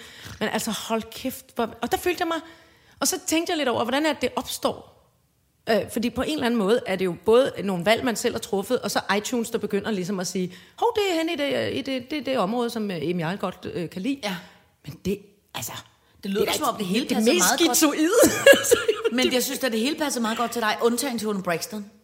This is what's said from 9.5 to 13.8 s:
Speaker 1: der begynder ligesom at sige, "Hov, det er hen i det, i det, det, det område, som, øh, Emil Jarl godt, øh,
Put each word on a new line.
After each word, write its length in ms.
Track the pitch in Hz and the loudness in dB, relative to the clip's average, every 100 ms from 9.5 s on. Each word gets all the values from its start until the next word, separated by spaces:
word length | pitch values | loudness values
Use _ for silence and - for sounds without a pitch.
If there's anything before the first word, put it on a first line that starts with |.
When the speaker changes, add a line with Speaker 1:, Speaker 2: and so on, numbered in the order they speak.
Speaker 1:
der 80 | 226 | -4
begynder 320 | 208 196 196 | -2 -4 -2
ligesom 300 | 202 175 185 | -4 -4 -4
at 60 | 185 | -4
sige, 280 | 196 180 - - - | -4 -6 -8 -16 -2
"Hov, 120 | 440 466 | 0 2
det 60 | 392 | 0
er 20 | 330 | 0
hen 100 | 330 | -2
i 80 | 330 | -2
det, 360 | 285 254 220 - | -2 0 -2 -2
i 40 | |
det, 280 | 269 262 247 | -4 -6 -4
det, 160 | 302 269 | -6 -2
det 120 | 262 | 0
område, 320 | 185 247 233 | 0 0 -2
som, 200 | 226 208 | -2 -4
øh, 60 | 180 | -4
Emil 160 | 165 180 | -2 -2
Jarl 120 | 156 196 | -2 -4
godt, 280 | 185 - - | -6 -6 -8
øh, 160 | 170 | -6